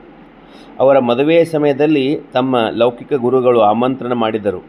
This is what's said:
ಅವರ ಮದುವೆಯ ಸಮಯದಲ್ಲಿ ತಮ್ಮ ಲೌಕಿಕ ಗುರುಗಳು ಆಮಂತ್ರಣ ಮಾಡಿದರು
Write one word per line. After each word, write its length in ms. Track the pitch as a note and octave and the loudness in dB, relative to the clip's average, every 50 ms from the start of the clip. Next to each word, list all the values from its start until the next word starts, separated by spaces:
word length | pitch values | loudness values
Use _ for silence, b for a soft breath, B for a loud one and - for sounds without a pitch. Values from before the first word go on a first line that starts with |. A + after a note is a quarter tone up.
| - - - - - - - - B B B B B B B B | -20 -20 -20 -20 -20 -20 -20 -20 B B B B B B B B
ಅವರ 200 | B2+ C3+ C#3 C#3 | 2 2 4 4
ಮದುವೆಯ 460 | B2+ A#2 A#2+ A#2+ C#3+ D#3 E3 E3+ E3 | 2 0 0 0 0 2 2 2 2
ಸಮಯದಲ್ಲಿ 760 | E3 D#3+ D3 D3+ D3 C#3 B2 D3 D#3 D#3 C#3+ C3 C3+ D#3 - - - - | 2 0 -2 0 0 0 0 0 0 2 0 0 -2 -4 -4 -6 -6 -4
ತಮ್ಮ 260 | B2+ C3 C3 B2+ A#2+ A2+ G#2 | -4 -2 0 0 0 0 0
ಲೌಕಿಕ 420 | - G#2 A#2 B2 B2 - - - D3 | 0 0 0 0 -2 -4 -6 -6 -4
ಗುರುಗಳು 460 | C3+ A#2 A#2+ B2+ C3 B2 B2+ B2 A#2 | -2 -2 0 0 2 2 2 2 4
ಆಮಂತ್ರಣ 520 | A2 G#2 G#2+ A2+ B2 B2+ C3+ - A2+ B2 B2 | 4 2 2 0 0 -2 -4 -4 -6 -6 -4
ಮಾಡಿದರು 460 | A#2+ A2+ A2 A2 A2+ G2+ G2+ F#2 F2 - | -2 -2 -2 -2 -4 -4 -4 -6 -6 -8